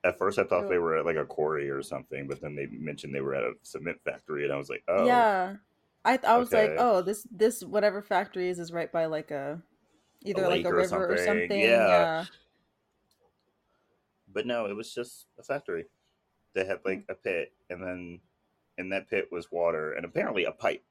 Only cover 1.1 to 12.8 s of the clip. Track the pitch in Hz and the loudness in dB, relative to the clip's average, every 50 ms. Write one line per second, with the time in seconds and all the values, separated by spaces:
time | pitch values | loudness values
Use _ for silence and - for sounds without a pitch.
1.1 | 80 78 71 - - - 76 76 78 73 71 69 69 69 69 - 73 67 65 _ | 0 -2 -4 -4 -2 -2 -2 0 0 -2 -4 -4 -4 -6 -6 -8 -10 -10 -10 _
2.1 | 65 67 69 67 69 - - 73 73 71 69 65 58 58 - 78 71 - - 73 | -10 -10 -8 -8 -10 -8 -8 -10 -8 -8 -8 -8 -8 -10 -8 -10 -10 -10 -10 -8
3.1 | 69 69 67 69 67 67 58 62 - _ _ - - - 76 85 - _ _ 73 | -6 -4 -4 -2 -2 -2 -2 -4 -6 _ _ -14 -12 -8 -8 -8 -8 _ _ -8
4.1 | 67 - _ - 76 71 71 71 71 69 69 71 - - _ - 90 98 - 247 | -8 -8 _ -8 -6 -4 -2 -2 -2 -4 -6 -8 -10 -8 _ 0 2 4 4 4
5.1 | 247 247 233 214 202 185 180 190 202 202 _ _ _ _ _ _ _ _ _ 226 | 6 6 4 4 2 0 -2 -4 -6 -14 _ _ _ _ _ _ _ _ _ 2
6.1 | 254 254 - - 226 247 247 240 - 220 214 214 - - 247 240 208 180 180 185 | 2 2 4 4 4 4 4 4 4 4 4 4 2 2 4 4 4 2 2 0
7.1 | 214 214 - - 220 175 214 233 233 - 185 - 185 208 202 208 190 208 208 - | -4 -6 -8 -16 0 2 2 2 2 -2 -10 -2 0 2 2 2 0 0 -4 0
8.1 | 202 180 202 196 - 185 180 180 180 175 170 165 165 170 160 - - 170 160 160 | 0 0 0 -2 -4 -4 -2 -2 -2 -4 -8 -6 -4 -6 -6 -2 -2 -2 0 0
9.1 | 156 151 156 - 151 139 139 143 151 170 - _ _ _ _ _ _ _ _ _ | -2 -6 -6 -6 -8 -6 -6 -6 -8 -8 -12 _ _ _ _ _ _ _ _ _
10.1 | _ _ - 202 190 190 190 180 180 170 170 175 175 175 185 180 180 - 190 175 | _ _ -6 -2 0 2 2 2 2 2 2 2 2 2 2 2 2 0 0 2
11.1 | 180 175 180 175 180 - 87 87 101 - 104 113 117 117 110 98 90 87 87 - | 2 2 2 2 2 2 2 0 2 2 6 6 6 6 8 8 8 6 6 4
12.1 | 80 160 180 - - _ _ _ _ _ _ _ _ _ | 0 -2 -4 -8 -14 _ _ _ _ _ _ _ _ _